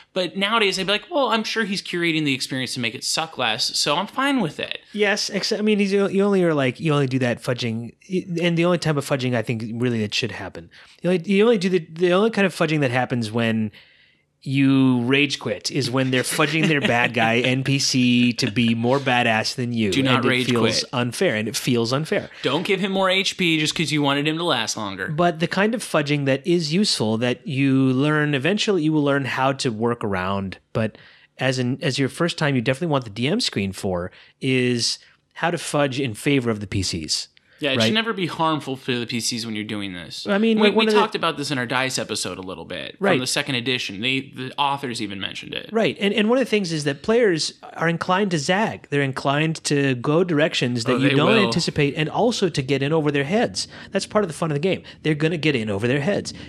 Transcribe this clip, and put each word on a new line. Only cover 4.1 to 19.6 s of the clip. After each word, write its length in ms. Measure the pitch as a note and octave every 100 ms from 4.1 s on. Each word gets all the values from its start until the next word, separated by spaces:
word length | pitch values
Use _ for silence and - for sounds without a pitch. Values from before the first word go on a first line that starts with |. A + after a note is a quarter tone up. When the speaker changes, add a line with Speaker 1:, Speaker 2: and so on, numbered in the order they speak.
| - C4+ C4+
Speaker 1:
with 200 | E3+ -
it." 200 | - - -
Speaker 2:
Yes, 380 | G3+ G#3 G3+ -
except, 300 | G3 - G3+
I 20 |
mean, 160 | G#3+ G#3
he's, 140 | G3+
you 300 | G3+ G3 G3
only 220 | G3+ G3
are, 100 | E3+
like, 240 | D3+ C3 A#2+
you 140 | E3
only 140 | D3 C#3
do 120 | B2+
that 220 | B2 A2
fudging, 520 | - B2 A#2+ A2+ A#2 - - F#3 - E3
and 160 | F3 E3
the 80 | E3+
only 120 | F3
type 200 | D#3 D3
of 100 | C3
fudging 260 | C#3+ B2+
I 60 | B2
think 240 | A2 A2+ A2+
really 260 | A#2 B2 A#2
that 140 | G#2
should 180 | - A#2
happen. 360 | - F#2 - E2+ - - -
You 80 | F3
only, 120 | F#3
you 180 | E3+ G3
only 160 | A3 A3+
do 120 | F#3
the, 80 | F3+ D#3+
the 220 | D#3+ F3+
only 180 | F3+ A3
kind 160 | A3 G3
of 80 |
fudging 260 | - E3 D#3
that 100 | C3+
happens 420 | B2+ B2 B2 G#2+
when 400 | A2+ A#2 A2 A2 - - _ _ _ _ _
you 580 | - C3+ C#3 C3+ C3 B2
rage 400 | A#2+ C#3 C#3+ C3+
quit 320 | B2+ F#2 -
is 180 | D3+ A#2
when 220 | B2+ C3
they're 100 | B2+
fudging 460 | A#2+ - D3+ D#3+ F3
their 120 | D3
bad 320 | - A#2+ B2
guy 260 | A#2+ A2+ A#2
Speaker 1:
<laughs> 60 |
Speaker 2:
N 200 | B2+ C3
P 160 | C3 C#3
C 520 | - C3+ B2 B2 B2
to 140 | A#2 B2+
be 280 | G#2 A#2 A2+
more 240 | A#2+ C3+
badass 560 | C3+ B2 A#2+ A2 A2
than 160 | -